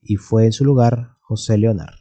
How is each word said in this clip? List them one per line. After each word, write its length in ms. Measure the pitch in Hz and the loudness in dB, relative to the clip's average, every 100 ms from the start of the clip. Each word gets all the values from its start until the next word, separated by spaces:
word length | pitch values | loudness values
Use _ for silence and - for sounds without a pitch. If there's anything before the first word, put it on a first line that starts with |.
y 140 | _ 101 | _ -6
fue 300 | - 110 113 | 0 2 2
en 80 | |
su 100 | 110 | 2
lugar 540 | 139 135 117 117 120 _ | 0 2 2 0 -8 _
José 380 | _ 110 - 107 | _ -10 -2 0
Leonard 380 | 113 98 - - | 0 -2 -8 -20